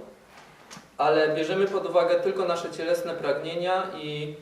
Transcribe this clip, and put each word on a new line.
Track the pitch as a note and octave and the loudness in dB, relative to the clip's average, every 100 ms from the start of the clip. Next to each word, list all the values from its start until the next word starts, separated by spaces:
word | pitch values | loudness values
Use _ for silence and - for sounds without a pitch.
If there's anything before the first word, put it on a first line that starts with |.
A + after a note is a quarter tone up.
| - - - - - - - - - - | -14 -20 -20 -20 -20 -20 -20 -20 -18 0
ale | D3+ D#3 D#3 | 4 6 4
bierzemy | D#3 D#3 F#3+ G3 | 2 0 2 2
pod | F#3+ F3 | 0 2
uwagę | F3 E3+ | 4 4
tylko | F3 G3 F#3+ | 2 2 0
nasze | F3 F3 E3 | 0 -2 -4
cielesne | - E3 E3+ E3+ | -6 -2 -2 -2
pragnienia | - C#3+ - D#3+ E3+ F3+ F#3 F#3 D#3 | -4 -2 -2 -2 -4 0 0 -2 -8
i | D3+ D3 D3+ - | -8 -6 -8 -10